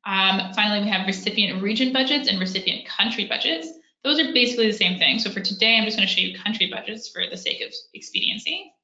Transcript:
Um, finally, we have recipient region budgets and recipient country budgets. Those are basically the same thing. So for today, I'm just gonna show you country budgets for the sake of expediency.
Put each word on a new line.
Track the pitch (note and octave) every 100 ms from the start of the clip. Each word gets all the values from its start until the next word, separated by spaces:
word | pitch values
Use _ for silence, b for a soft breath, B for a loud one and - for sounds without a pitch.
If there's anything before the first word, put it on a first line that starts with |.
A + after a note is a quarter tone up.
| G#3
Um, | F#3+ F#3+ G3 G3 -
finally, | G#3 G#3
we | G#3
have | F#3+ F#3+
recipient | F#3+ - - G3 F#3
region | G3+ A3+ B3+
budgets | C4 C4+ D4 -
and | F#3+
recipient | F#3 F#3 F3+ - -
country | - A3+ - -
budgets. | - - E4 - - B _
Those | C4+ D4+
are | C#4
basically | B3 A#3+ A#3+ A3
the | G#3
same | F3+ F3+
thing. | D3+ E3+
So | G3+
for | G3
today, | - G3+ A3 A3+
I'm | G#3+
just | G#3+
gonna | F#3+
show | F#3
you | F#3 -
country | G#3 A3 F#3
budgets | - - A3 -
for | F3+ -
the | F#3
sake | - -
of | - - -
expediency. | - - G#2 - G2+ - F4+ G4 _